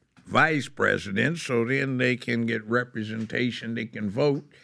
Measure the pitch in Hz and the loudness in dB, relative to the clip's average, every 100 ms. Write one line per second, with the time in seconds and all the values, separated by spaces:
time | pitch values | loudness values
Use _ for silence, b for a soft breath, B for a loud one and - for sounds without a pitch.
0 | _ _ - 120 156 151 - - 101 101 | _ _ -2 4 4 2 -2 0 2 2
1 | 101 98 135 170 139 120 117 135 135 127 | 0 0 0 -2 -2 0 2 0 0 0
2 | 127 120 - 117 113 113 107 120 123 113 | 0 0 -2 -2 0 -2 0 0 0 -4
3 | 107 110 107 123 123 110 117 117 113 110 | -6 -6 -4 -2 -2 -2 -6 -6 -6 -6
4 | 104 110 147 143 143 B | -4 2 2 2 -4 B